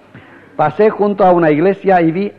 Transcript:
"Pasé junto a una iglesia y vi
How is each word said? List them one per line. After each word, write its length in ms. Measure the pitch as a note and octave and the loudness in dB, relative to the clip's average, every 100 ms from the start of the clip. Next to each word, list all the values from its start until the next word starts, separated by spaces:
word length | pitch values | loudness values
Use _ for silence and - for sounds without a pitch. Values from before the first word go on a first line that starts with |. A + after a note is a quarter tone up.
| _ - - - - - | _ -20 -20 -20 -12 -4
"Pasé 340 | D3+ - G#3+ | -4 0 -2
junto 360 | G#3 G#3 G3 F#3 | 0 -4 0 2
a 60 | |
una 180 | F3 E3 | 2 2
iglesia 520 | D3 F#3+ F#3+ F#3+ F3+ | 2 0 -2 0 0
y 100 | E3 | 0
vi 200 | E3 G3+ | -2 -6